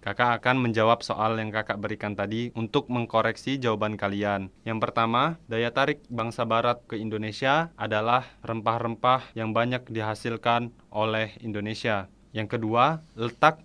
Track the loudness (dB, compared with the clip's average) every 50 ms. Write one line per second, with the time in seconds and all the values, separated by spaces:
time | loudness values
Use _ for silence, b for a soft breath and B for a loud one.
0 | -6 -6 0 2 2 2 2 2 2 2 2 4 2 2 4 4 6 4 4 2
1 | 2 -6 -2 0 0 0 0 0 -2 -2 -4 -4 -2 -2 -4 -4 -4 -6 -6 -4
2 | -6 -6 -4 -4 -4 -2 -2 -4 -4 -6 -4 -6 -6 0 0 -2 0 0 -4 -4
3 | -4 0 0 2 2 2 -2 -2 -4 -6 -4 0 0 0 0 0 0 -2 -2 -2
4 | -2 -2 -2 0 0 0 0 0 -2 -6 -12 -12 _ -6 -2 -2 -2 -2 0 0
5 | 2 2 2 2 2 0 -2 -6 -10 -6 -2 -2 -2 0 2 0 0 0 0 -4
6 | -6 -8 -4 -4 -4 -4 -2 -4 -2 0 2 2 2 2 0 -2 _ _ -8 -6
7 | -6 -4 -4 -4 -4 -6 -6 -2 0 2 2 2 2 -2 -6 -8 -4 -2 0 0
8 | 2 2 2 2 0 -4 -18 -14 -8 -6 -6 -2 0 0 0 0 -2 -4 -4 0
9 | 4 4 4 4 0 -6 -8 -4 -4 0 2 2 2 2 0 -4 -6 -6 -6 -4
10 | -2 -2 -4 -4 -4 -6 -6 -2 2 2 2 2 0 -4 -10 -16 -20 _ -2 -2
11 | 0 0 0 -2 -2 -4 -6 -12 -10 -6 -6 -4 -4 -4 -6 -2 0 0 0 0
12 | -2 -6 -16 _ -20 _ -6 -6 -4 -2 -2 -4 -2 0 4 4 4 4 2 -2
13 | -8 -14 -8 -6 -6 -6 0 4 4 4 4 2